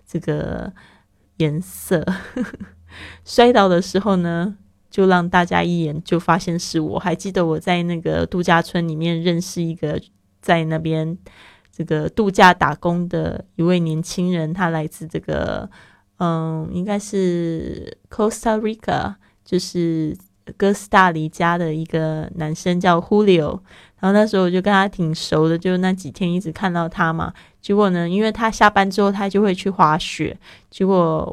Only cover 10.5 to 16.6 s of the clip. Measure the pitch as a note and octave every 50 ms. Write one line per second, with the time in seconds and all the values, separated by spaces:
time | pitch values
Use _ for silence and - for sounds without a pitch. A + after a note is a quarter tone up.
10.5 | F3 E3 D#3+ D#3+ D#3+ D#3+ D#3+ D#3+ D#3+ D#3+ D#3+ D#3+ E3 - - - - - - -
11.5 | - _ _ _ _ - D#3 - D#3 D3+ D#3 D#3 - - G#3+ G3 F#3 A3+ F#3+ F3+
12.5 | F3+ F3+ D#3+ C#3+ D#3 - - F3 E3+ F3 F3 F3 F3 D#3+ D#3+ E3 - - - _
13.5 | _ - E3 F3 F3+ F3 E3 D#3+ D#3 D#3 E3 - - F#3 F3+ F3+ F3+ E3 D#3 D#3
14.5 | F3 F#3+ F#3 E3 E3 D#3+ D3+ D#3 - - D#3 D#3+ - - - D3+ D3 D3 - -
15.5 | - - - - - - - _ _ _ _ _ _ - F3+ E3+ E3 D#3+ D#3+ D#3+
16.5 | D#3+ D#3+